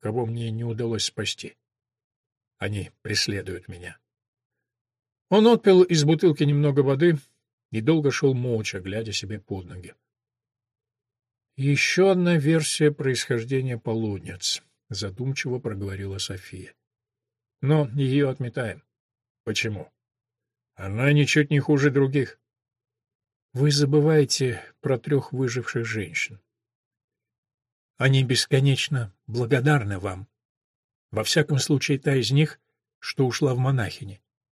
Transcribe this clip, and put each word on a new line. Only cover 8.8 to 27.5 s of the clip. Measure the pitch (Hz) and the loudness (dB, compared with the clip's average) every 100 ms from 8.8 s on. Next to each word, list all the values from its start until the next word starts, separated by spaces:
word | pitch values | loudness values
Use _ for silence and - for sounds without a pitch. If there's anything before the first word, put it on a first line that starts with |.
глядя | 95 104 113 | -8 -8 -6
себе | 98 95 101 | -8 -8 -12
под | - 98 87 | -10 -10 -10
ноги. | 90 87 - _ _ _ _ _ _ _ _ _ _ _ _ _ _ _ - | -16 -18 -20 _ _ _ _ _ _ _ _ _ _ _ _ _ _ _ -4
«Еще | 139 139 - 180 196 | 0 0 0 4 4
одна | 185 175 170 | 4 2 2
версия | 143 160 147 - 151 | 2 2 0 2 2
происхождения | 143 131 120 - 120 117 135 131 117 | 2 -2 -4 -2 -4 -2 -4 -2 -6
полудниц», | - 113 110 95 92 95 - - - _ _ | -4 -2 -2 -6 -10 -10 -8 -8 -10 _ _
задумчиво | 95 101 92 131 135 127 123 | -10 -8 -6 -6 -6 -6 -6
проговорила | 117 101 98 98 98 95 | -6 -8 -8 -8 -8 -8
София. | - 90 - 95 - _ _ _ _ _ _ _ _ _ | -8 -10 -14 -18 -18 _ _ _ _ _ _ _ _ _
Но | 135 156 139 | 0 0 0
ее | 139 131 139 139 | -2 0 2 0
отметаем. | 127 123 131 113 92 _ _ _ _ _ _ | -2 -8 -6 -8 -10 _ _ _ _ _ _
Почему? | - 104 113 98 - _ _ _ _ _ _ _ _ | -8 -6 -4 -8 -12 _ _ _ _ _ _ _ _
Она | - 95 104 135 | -14 -8 0 4
ничуть | 147 139 151 147 | 4 4 2 2
не | 143 | 2
хуже | - 143 143 | 2 4 4
других. | 135 135 139 123 - _ _ _ _ _ _ _ _ _ _ _ | 4 2 0 -2 -8 _ _ _ _ _ _ _ _ _ _ _
Вы | 123 147 | 0 2
забываете | 143 143 151 151 156 135 - 131 101 - _ | 4 4 4 4 4 4 0 -2 -4 -10 _
про | - 135 | -4 -2
трех | - 139 - | 0 -2 -2
выживших | 127 131 123 117 117 | -4 -2 -4 -4 -6
женщин. | 113 110 90 - - 104 _ _ _ _ _ _ _ _ _ _ _ | -4 -6 -6 -6 -8 -10 _ _ _ _ _ _ _ _ _ _ _